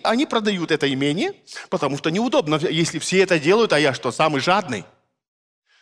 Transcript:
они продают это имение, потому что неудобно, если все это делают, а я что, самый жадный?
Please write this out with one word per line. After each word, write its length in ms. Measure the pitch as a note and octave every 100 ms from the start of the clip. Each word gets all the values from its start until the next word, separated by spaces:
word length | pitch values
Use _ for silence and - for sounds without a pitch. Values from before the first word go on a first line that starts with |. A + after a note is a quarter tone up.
они 220 | - A3+ D#4
продают 440 | A#3 G#3+ G3 D#3
это 220 | D3+ C#3
имение, 400 | C3+ C#3+ D3+ F4+ - - - -
потому 280 | F#3 C#3+ C#3
что 140 | D#3+
неудобно, 440 | F3 B3 C#4 D#3 D3+
если 440 | D#3 D#3+ E3 D#3
все 240 | - F#3
это 160 | F#3 F3
делают, 320 | C#3+ G#3 A3
а 80 | E3
я 140 | D3
что, 180 | B2+ B2+
самый 300 | - D#3 C#3+
жадный? 420 | B2+ F#3+ E3+ A2 E2+ _ _ _ _ _ _ _ _ _